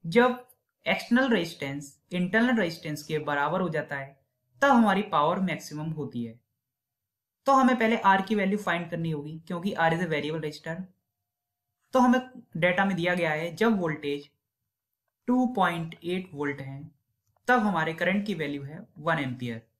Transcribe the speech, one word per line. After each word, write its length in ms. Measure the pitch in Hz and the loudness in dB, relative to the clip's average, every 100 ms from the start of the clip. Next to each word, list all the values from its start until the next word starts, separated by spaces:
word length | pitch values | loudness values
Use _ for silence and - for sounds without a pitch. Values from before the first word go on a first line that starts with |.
जब 400 | 165 208 247 240 - _ _ _ - | 4 4 4 2 -10 _ _ _ -4
एक्सटर्नल 420 | 190 - 240 269 | -4 2 2 4
रेजिस्टेंस 640 | 214 165 - 139 139 143 _ _ | 2 0 -6 -8 -8 -12 _ _
इंटरनल 480 | 180 180 220 240 226 | -4 0 2 2 2
रेजिस्टेंस 420 | 175 160 156 151 | 0 -4 -8 -8
के 160 | - 156 | -6 -4
बराबर 420 | 151 143 143 185 | -2 -2 0 0
हो 80 | 180 | -2
जाता 280 | 156 143 139 | -4 -6 -10
है, 220 | 135 _ _ _ _ _ | -10 _ _ _ _ _
तब 80 | 277 | 4
हमारी 320 | 240 220 190 | 6 6 2
पावर 360 | 208 156 151 190 | 2 2 2 2
मैक्सिमम 500 | 185 147 - 151 160 | -2 -4 -8 -8 -6
होती 340 | 156 139 120 | -6 -8 -8
है। 140 | 117 113 _ _ _ _ _ _ _ _ _ _ - | -10 -12 _ _ _ _ _ _ _ _ _ _ 2
तो 60 | |
हमें 260 | 277 254 240 | 4 6 4
पहले 180 | 226 226 196 | 2 4 4
R 200 | 196 190 | 4 2
की 80 | |
वैल्यू 240 | 208 190 202 | 0 2 0
फाइंड 300 | 185 170 165 | 0 -2 -4
करनी 200 | 170 165 | -4 -4
होगी, 280 | 151 147 160 - | -4 -6 -14 -8
क्योंकि 280 | 175 196 | -6 -4
R 160 | - 165 | 2 2
is 100 | 165 | 2
a 40 | 175 | 0
variable 320 | 151 147 160 | -2 -2 -4
resistor। 360 | 156 151 160 165 185 _ _ _ _ _ _ _ _ _ _ | -6 -8 -10 -10 -12 _ _ _ _ _ _ _ _ _ _
तो 80 | 254 | 4
हमें 200 | 247 247 247 - - 165 | 6 4 0 -18 -12 0
डेटा 280 | 175 180 | 2 2
में 120 | 196 175 | 0 2
दिया 180 | 175 | 0
गया 160 | 180 160 | 0 0
है, 240 | 151 170 | -2 -4
जब 240 | 165 226 208 | 0 2 2
वोल्टेज 500 | 165 151 147 143 143 _ _ _ _ _ _ _ _ _ - | 0 -4 -4 -6 -8 _ _ _ _ _ _ _ _ _ 0
टू 200 | 254 247 214 | 2 2 2
पॉइंट 380 | 175 170 165 - | 0 0 -8 -8
एट 260 | 170 175 - | -6 -6 -6
वोल्ट 260 | 143 143 143 | -6 -6 -6
है, 220 | 135 139 160 _ _ _ _ _ - | -10 -12 -16 _ _ _ _ _ 0
तब 120 | 247 | 2
हमारे 320 | 214 170 160 | 2 0 -2
करंट 320 | 165 175 202 202 | 0 0 0 -2
की 80 | |
वैल्यू 280 | 165 143 143 | -4 -4 -6
है 180 | 139 165 - - | -10 -14 -18 -6
वन 200 | 156 160 | -2 -2
एम्पियर। 440 | 135 120 120 113 _ | -2 -6 -8 -10 _